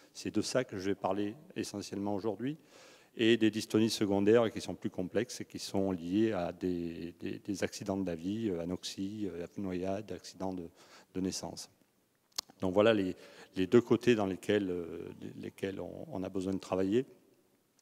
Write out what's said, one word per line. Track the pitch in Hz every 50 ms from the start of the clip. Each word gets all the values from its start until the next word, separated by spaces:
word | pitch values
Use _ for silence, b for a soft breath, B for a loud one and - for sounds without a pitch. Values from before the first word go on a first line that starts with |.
| B B B
C'est | - - 98 87
de | 107 98
ça | - - 131 123
que | - -
je | 98 92 98
vais | 98
parler | - - 92 98 101 104 101 107 - - - -
essentiellement | - 113 - - 101 92 - - 101 101 104 104
aujourd'hui. | 98 92 113 101 - 117 135 151 - B B B B B B B B B B B -
Et | 113 110 117 110
des | 110 110
dystonies | 104 110 - - - 110 110 110
secondaires | - - 113 95 101 98 101 101 110 120 117 107 -
qui | 101
sont | - - 87
plus | - - 107
complexes | - - 92 85 - 95 120 - - -
et | 104
qui | - - -
sont | - - - 101 98 98
liées | 95 87 80 85 90 104 113 113 107
à | 90 87 85 87
des, | 87 90 92 90 87 85 85 82 85 85 85 87 -
des, | - 101 104 107
des | - - 101 90 101
accidents | 95 - - - 101 95
de | 98 95
la | 90 85
vie, | 80 82 92 101 113 113 107
euh, | 92 85
anoxie, | 82 87 90 85 - - - - 98 98 107 110 104 95 85
euh, | 85 87 85 -
noyade, | - 101 95 90 90 90 95 98 98 107 98 90
accident | 85 - - - - 92 95 92
de, | 90 82 82 - B B B B B B B -
de | 92 92
naissance. | 95 85 - - 85 85 - - - _ _ _ _ _ _ _ _ _ _ _ _ _ - - - - -
Donc | 95 92 90
voilà | 101 107 113 113
les, | 104 95 92 87 B B B B B B B B
les | 95 92
deux | 90 - 120
côtés | 113 - 120 107 - 120 120
dans | 107 104
lesquels, | 95 92 87 - - 104 104 101 92
euh, | 87 90 85 82 85 85 90 95 - - - - - -
lesquels | 98 98 - - - 98 95 98
on, | 90 87 87 95 92 - -
on | 95 95
a | 95
besoin | 95 98 92 95 95
de | 92
travailler. | - - 95 92 95 95 104 123 135 - - - _ _ _ _ _ _ _ _ _ _ _ _